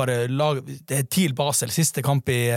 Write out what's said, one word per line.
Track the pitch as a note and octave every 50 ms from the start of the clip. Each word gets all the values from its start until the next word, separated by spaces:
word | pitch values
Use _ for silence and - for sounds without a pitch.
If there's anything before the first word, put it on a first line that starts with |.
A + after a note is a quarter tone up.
| C3+
bare | B2+ B2 A#2+ A#2+ B2
lage, | C3 C3+ D3 D3+ D3 C3+ C#3 D#3 C3+ C3+ -
det | - C3+ C#3
er | C#3 -
til | - - F#3 D#3+ C3+
Basel, | - D3 C#3+ C3+ - - A2+ -
siste | - E3 - - - B2
kamp | - C#3 C3+ - -
i, | C3 A#2+ A#2+ A#2+ A#2+